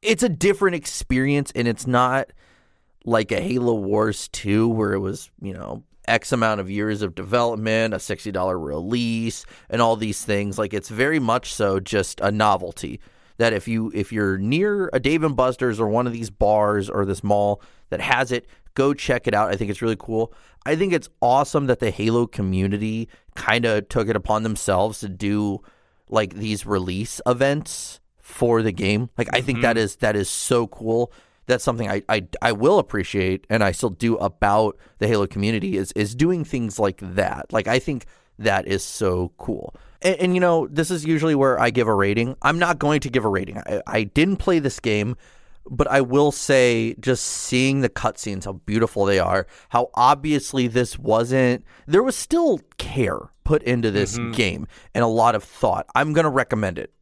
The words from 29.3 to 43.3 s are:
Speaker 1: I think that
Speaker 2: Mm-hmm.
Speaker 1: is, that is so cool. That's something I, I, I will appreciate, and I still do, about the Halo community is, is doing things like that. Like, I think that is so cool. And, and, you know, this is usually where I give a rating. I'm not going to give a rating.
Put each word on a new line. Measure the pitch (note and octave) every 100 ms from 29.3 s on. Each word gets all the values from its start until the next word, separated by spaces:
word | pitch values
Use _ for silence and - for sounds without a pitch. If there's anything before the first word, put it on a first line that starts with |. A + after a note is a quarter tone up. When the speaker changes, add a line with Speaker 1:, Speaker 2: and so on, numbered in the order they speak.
Speaker 1:
I | A#2+
think | C3 A#2
that | A#2 A2+
Speaker 2:
Mm-hmm. | G#2
Speaker 1:
is, | -
that | A2 G#2
is | F#2+
so | - - B2 A2+
cool. | - A2 A2+ A#2+ - _ _ -
That's | B2
something | - A#2 G#2+
I, | G2+ -
I, | A2 F#2 -
I | A#2+
will | G#2 B2+ G3
appreciate, | - G#2+ F2 G2+ F#2 F#2+ _
and | A2
I | G2+
still | F2 A#2
do, | F2+ A#2 A2
about | F#2+ - G2+ G#2 A2 - - -
the | G#2+
Halo | A2 G2
community | G2 G#2 A2+ F#2+ F#2+
is, | F#2+
is | - G#2
doing | A#2+ D#3+ F3+
things | D3+ C3 A2+ G2
like | G#2 F#2
that. | F#2+ F#2 F#2 - -
Like, | A2 G2
I | B2+
think | - C3 - _ _ -
that | G#2 G2 -
is | G2
so | - - G2+ F2+ F2+ _
cool. | - B1 - - - _
And, | F3+ E3+
and, | F3+ F3+
you |
know, | F3+ E3 C#3
this | D3 D#3+
is | F3+ D#3
usually | D#3+ D#3+ D3
where | C3+ A#2+
I | A#2+
give | B2 A2+
a |
rating. | G#2 G2 G#2 A#2 C3
I'm | C3+ E3
not | F3 E3
going | D3 D3
to | C#3
give | B2
a |
rating. | G#2+